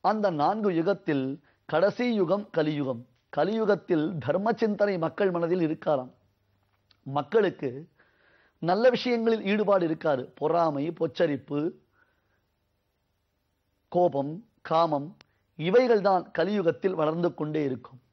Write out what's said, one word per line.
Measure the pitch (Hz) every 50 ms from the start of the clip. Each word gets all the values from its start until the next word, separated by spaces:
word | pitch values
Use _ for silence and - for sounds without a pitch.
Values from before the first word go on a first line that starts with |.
| -
அந்த | 180 214 220 208 196
நான்கு | 170 147 147 165 208 220 208 208
யுகத்தில் | 175 160 165 185 202 - - - 151 139 131 131 139 160 _ _ _ _ _ -
கடைசி | 156 156 185 202 - - 247 247 233
யுகம் | 208 185 160 185 208 208 -
கலியுகம். | - 165 151 151 156 147 143 131 127 117 120 _ _ _ _ _
கலியுகத்தில் | - 143 151 185 220 226 220 202 202 - - - 170 156 151 160 180 156
தர்ம | 117 127 147 190 202 226
சிந்தனை | 240 - 233 214 208 - 202 202 196 175
மக்கள் | 160 160 - - 208 190
மனதில் | 175 170 170 165 180 185 170
இருக்காராம். | 151 160 - - 180 151 131 127 131 _ _ _ _ _ _ _ _ _ _ _ _ _ _ _ _ _ _ _
மக்களுக்கு | 139 139 147 143 - - 226 202 175 - - 156 131 120 135 165 _ _ _ _ _ _ _ _ _ _ _ _ _ _ _
நல்ல | - 165 180 208 240 254
விஷயங்களில் | 240 - - 247 240 226 226 233 226 220 208
ஈடுபாடு | 190 208 214 214 185 202 185 170
இருக்காது. | 160 160 156 - 160 143 127 127 - _
பொறாமை, | - 143 156 160 170 170 160 147 139 143 165
பொச்சரிப்பு, | 165 - - 165 - - 175 160 143 127 - - 143 147 151 175 - - _ _ _ _ _ _ _ _ _ _ _ _ _ _ _ _ _ _ _ _ _ _ _ _ _ _ _ _ _ _ _ _ _ _ _ _ _ _ _ _ _ _
கோபம், | - 175 180 175 131 139 135 147 160 190 - _ _ _
காமம் | _ - 165 160 170 165 151 139 143 165 208 _ - _ _ _ _ _ _ -
இவைகள்தான் | 156 170 190 247 262 240 240 208 180 202 190 180 165 -
கலியுகத்தில் | _ - 165 185 214 208 175 165 156 - - 190 185 165
வளர்ந்து | 156 151 160 175 175 175
கொண்டே | 165 - 156 151 151 156 151
இருக்கும். | 135 123 113 - - - 123 _ _